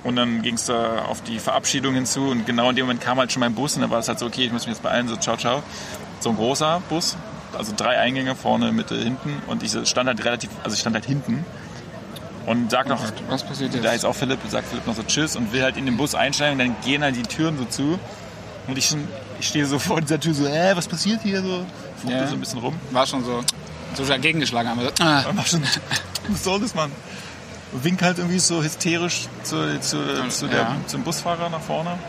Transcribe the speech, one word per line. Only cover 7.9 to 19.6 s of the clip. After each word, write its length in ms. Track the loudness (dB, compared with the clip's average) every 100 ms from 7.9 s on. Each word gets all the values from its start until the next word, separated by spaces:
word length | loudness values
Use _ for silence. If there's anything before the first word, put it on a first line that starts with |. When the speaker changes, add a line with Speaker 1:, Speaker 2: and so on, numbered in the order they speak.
| 4
Speaker 1:
Eingänge, 360 | 4 2 -2
vorne, 380 | 0 2 2 4
Mitte, 240 | 2 0 0
hinten. 440 | 0 -2 -4 -6 -4
Und 160 | -4
ich 100 | -2 0 2
stand 200 | 2 2
halt 160 | 2
relativ, 260 | 0 0 -4 -6
also 100 | -2
ich 60 | 0
stand 140 | 0 0
halt 80 |
hinten 400 | 0 0 0 -2 -2 -10 -12 -12 -12 -14 -12 -12 -12 -8 0
und 240 | 2 4
sag 180 | 2 2
noch, 120 | 0
Speaker 2:
Oh 40 |
Gott, 180 | -2 -6 -4
was 160 | -4
passiert 300 | -4 -4 -2
Speaker 1:
da 40 | 0
Speaker 2:
jetzt? 160 | 2
Speaker 1:
ist 100 | 2
auch 120 | 2 0
Philipp, 240 | 0 0 0
sagt 180 | -4 -2
Philipp 180 | -6 -4
noch 80 | -4
so 80 |
tschüss 320 | 0 0 0 0
und 160 | 0
will 100 | 2
halt 140 | 2 2
in 100 | 0
den 100 | 2
Bus 200 | 2 2
einsteigen 380 | 2 4 2 2
und 60 | 0
dann 100 | 0
gehen 180 | 0 2
halt 100 | 2
die 80 | 0
Türen 340 | -4 0 0 0
so 80 |
zu. 340 | -4 0 0 0 -4 -12 -14 -14 -14 -12 -6
Und 120 | 0
ich 80 | 0
schon, 180 | 0 -4 -8 -12 -6
ich 100 | 0
stehe 180 | 2